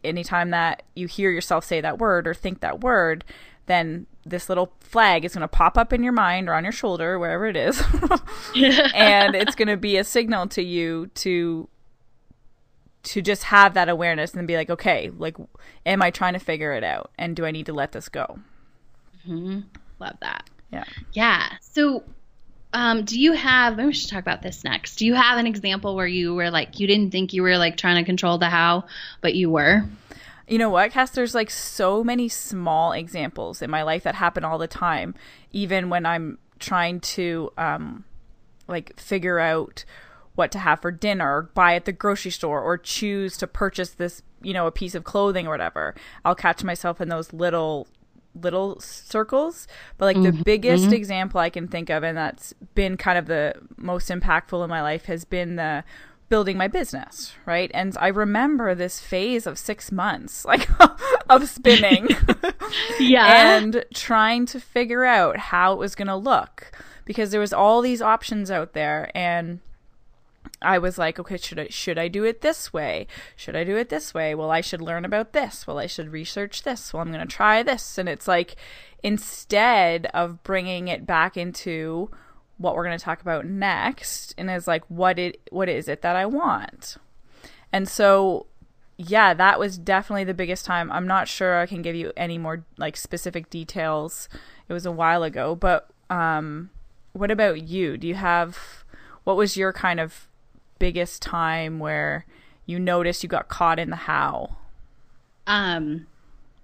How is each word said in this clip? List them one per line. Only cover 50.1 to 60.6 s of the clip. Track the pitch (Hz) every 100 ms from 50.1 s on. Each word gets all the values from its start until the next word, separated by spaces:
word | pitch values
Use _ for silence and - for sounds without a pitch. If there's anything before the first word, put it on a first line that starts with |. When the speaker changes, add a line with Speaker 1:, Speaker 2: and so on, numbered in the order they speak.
| 190
Speaker 1:
the | 185
Speaker 2:
Mm-hmm. | 160
Speaker 1:
biggest | 170 214 233 185
Speaker 2:
Mm-hmm. | 190
Speaker 1:
example | 226 202 190 190 190
I | 170
can | 175 170
think | 170 165
of, | 156
and | 160 165
that's | 156 - - - -
been | - 196 185
kind | - 175
of | 156
the | 160 147 - - -
most | 180 180 -
impactful | 180 180 165 - 180
in | 170
my | 165
life, | 151 160 -
has | 170
been | 170 185 175 170
the | 156 147 - - - _ -
building | 220 196 190
my | 190
business, | 359 277 143 - - - - -
right? | 170 180
And | - 190 185
I | 185
remember | 196 208 208 277 294 226 180
this | 180 -
phase | - 185 208 240 208
of | 135
six | - 208 -
months, | 190 196 175 - -
<laughs> | -
like, | -